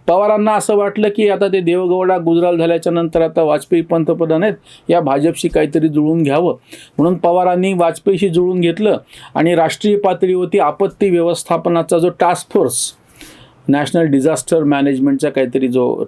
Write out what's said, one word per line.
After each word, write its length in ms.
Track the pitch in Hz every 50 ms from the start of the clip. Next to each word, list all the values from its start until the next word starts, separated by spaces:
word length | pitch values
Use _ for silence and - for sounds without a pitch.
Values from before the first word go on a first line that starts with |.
| _
पवारांना 460 | - 170 185 208 208 214 214 208 214 214
असं 220 | 202 - - 214
वाटलं 320 | 202 202 202 202 214 214 208
की 200 | 208 - 214 208
आता 180 | 190 185 202
ते 140 | 196 190 190
देवगौडा 560 | 175 165 175 180 185 175 180 185 185 185 185
गुजराल 400 | 180 165 165 170 170 175 175 175
झाल्याच्या 360 | 165 165 170 170 165 165 175 170
नंतर 280 | 170 170 160 - 170
आता 220 | 165 160 160 175 160
वाजपेयी 380 | 151 151 151 - - 180 170
पंतप्रधान 640 | 165 - 175 165 160 170 165 170 170 156 160 160 190
आहेत, 100 | 220 180 - _ - - - _ -
या 100 | 170 175
भाजपशी 480 | 160 135 135 143 147 165 160 - -
काहीतरी 400 | 165 - 156 156 151 151 165 156
जुळून 360 | 160 147 151 151 156 165 170 160
घ्यावं, 320 | 139 135 156 180 165 120 - _ _ - - - - _
म्हणून 180 | - 147 175 185
पवारांनी 580 | 165 - 175 175 180 180 180 180 180 185 190 190
वाजपेयीशी 560 | 175 170 165 165 - - 202 196 165 202 190
जुळून 300 | 160 175 180 180 185 185
घेतलं 380 | 170 165 160 - 208 214 139 - - _ - - - - -
आणि 200 | 147 156 170 175
राष्ट्रीय 420 | 160 160 156 - - - 208 208
पातळीवरती 640 | 202 202 185 180 175 190 185 185 180 180 165 - 196
आपत्ती 500 | 160 147 151 - 202 190 - _ 208 196
व्यवस्थापनाचा 880 | 175 170 165 170 165 - - - 170 165 165 175 170 165 165 165 180
जो 120 | 165 165 180
टास्क 440 | 175 - 185 170 175 - - - -
फोर्स, 400 | 202 165 120 - - - - - _ _ - - - - - - - - - _ _ _
नॅशनल 380 | - 139 143 147 139 - 170 165
डिझास्टर 580 | 151 139 135 131 160 156 - - - 170 160 151
मॅनेजमेंटचा 680 | 143 143 139 139 143 135 127 135 143 139 135 151 147
काहीतरी 380 | 135 135 131 120 120 139 131
जो 360 | 127 123 127 123 123 - - 117